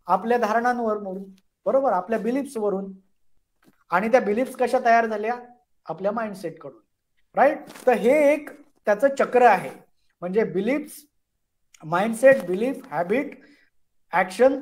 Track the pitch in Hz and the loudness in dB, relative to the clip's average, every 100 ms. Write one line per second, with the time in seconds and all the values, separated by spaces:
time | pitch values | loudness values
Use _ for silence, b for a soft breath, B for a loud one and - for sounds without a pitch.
0 | - 190 226 240 208 226 247 240 226 214 | -2 0 0 0 0 0 0 -2 -2 -4
1 | 196 190 190 - _ _ 190 269 269 185 | -6 -12 -14 -20 _ _ -2 0 0 -2
2 | 208 220 214 269 277 226 208 190 196 190 | -2 -4 -2 -4 -4 -4 -4 -4 -6 -14
3 | _ _ _ _ _ _ _ _ _ 175 | _ _ _ _ _ _ _ _ _ -2
4 | 220 247 202 214 254 - 240 247 240 233 | 2 2 2 0 -2 -2 -2 0 4 4
5 | 226 208 220 247 240 _ _ _ - 160 | 2 -2 -4 -6 -10 _ _ _ -14 -6
6 | 196 226 220 190 165 165 139 - _ _ | -4 -4 -6 -10 -12 -12 -18 -20 _ _
7 | _ _ _ 185 269 311 - - - 220 | _ _ _ 2 2 2 -8 -4 0 2
8 | 220 302 285 302 294 - _ _ - 208 | 4 4 4 2 -4 -20 _ _ -2 2
9 | 277 277 220 247 247 185 - - _ _ | 2 0 0 4 6 4 0 -14 _ _
10 | _ _ 180 202 196 170 214 294 - - | _ _ -4 -2 -2 -2 -2 -4 -6 -16
11 | - _ _ _ _ _ _ _ 156 175 | -20 _ _ _ _ _ _ _ -4 -2
12 | 220 226 262 269 175 185 247 262 - 147 | -2 4 4 4 2 -4 -4 -6 -8 -6
13 | 175 240 294 - b b b _ _ _ | -2 -2 -4 -10 b b b _ _ _
14 | _ 170 190 - 262 277 | _ -2 -2 2 2 2